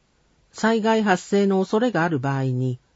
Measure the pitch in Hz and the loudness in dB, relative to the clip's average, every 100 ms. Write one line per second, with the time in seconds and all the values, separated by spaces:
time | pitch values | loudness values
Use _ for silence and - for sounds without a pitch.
0 | _ _ _ _ _ - 220 226 214 226 | _ _ _ _ _ -4 0 2 2 2
1 | 208 180 - 202 202 190 185 214 247 180 | 2 0 0 0 2 2 0 0 0 0
2 | 170 151 139 135 131 127 127 127 _ | -2 -2 -2 -2 -2 -2 -4 -6 _